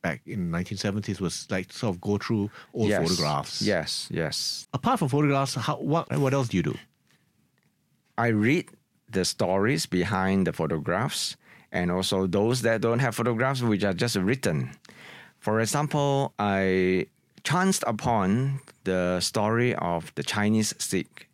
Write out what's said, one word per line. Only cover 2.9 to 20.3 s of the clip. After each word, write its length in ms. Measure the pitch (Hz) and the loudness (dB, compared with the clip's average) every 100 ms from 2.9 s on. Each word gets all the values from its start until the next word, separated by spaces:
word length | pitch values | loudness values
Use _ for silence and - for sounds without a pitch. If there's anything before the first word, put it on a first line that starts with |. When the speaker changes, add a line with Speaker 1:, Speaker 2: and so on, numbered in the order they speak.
| 101 82 | 2 0
Speaker 1:
photographs. 540 | 90 76 71 69 - | 0 0 -2 -4 -4
Speaker 2:
Yes, 460 | 101 90 78 - - | 0 0 -2 -6 -6
yes. 560 | 82 78 - - - - | -4 -2 -4 -6 -8 -8
Speaker 1:
Apart 260 | - 226 254 | -2 0 2
from 80 | 143 | 2
photographs, 480 | 139 147 139 139 | 2 2 2 0
how, 200 | 127 117 139 | -2 -4 -4
what, 340 | 135 165 - 139 | 0 -2 0 0
what 160 | 135 | 2
else 160 | 139 123 | 2 2
do 80 | 92 | 0
you 60 | |
do? 140 | 76 - - _ _ _ _ _ _ _ _ _ _ _ _ - | 0 -6 -14 _ _ _ _ _ _ _ _ _ _ _ _ -2
Speaker 2:
I 100 | 120 | 2
read 420 | 107 110 170 - - _ _ - | 4 4 2 0 -20 _ _ -4
the 140 | 95 | -2
stories 600 | 87 - 90 95 107 156 | -2 0 2 2 2 0
behind 640 | - 90 87 95 95 98 85 | 0 0 0 0 2 2 2
the 60 | |
photographs 840 | 82 80 80 73 90 123 - - - - - _ | 0 -2 -2 0 -2 -2 -4 -6 -8 -20 -20 _
and 200 | - 87 | -2 0
also 360 | 90 92 98 95 | 0 0 0 2
those 340 | 98 110 127 | 2 2 2
that 180 | 117 113 | 2 2
don't 180 | 113 120 | 2 2
have 160 | 131 | 0
photographs, 460 | 110 123 113 131 135 | 0 0 2 0 0
which 220 | 120 101 | 2 2
are 80 | 101 | 2
just 220 | 90 120 | 0 0
written. 560 | 101 92 127 98 78 64 - - - - - - _ | 0 0 0 0 -2 -4 -10 -20 -20 -20 -20 -20 _
For 220 | - 110 | 0 0
example, 720 | 113 147 151 151 143 139 139 - | 2 0 0 2 2 2 0 -2
I 680 | 104 98 95 92 92 92 - _ _ - | 0 2 2 2 2 0 -2 _ _ -10
chanced 400 | - 165 190 190 - | -2 2 2 0 -2
upon 720 | 107 127 113 95 113 139 139 - _ | -2 0 2 2 2 0 -2 -8 _
the 360 | 92 92 90 90 | -2 0 0 0
story 540 | - 113 104 113 123 | 0 0 0 2 0
of 380 | - 87 85 80 | 0 -2 -2 -4
the 60 | - | -8
Chinese 500 | - | -4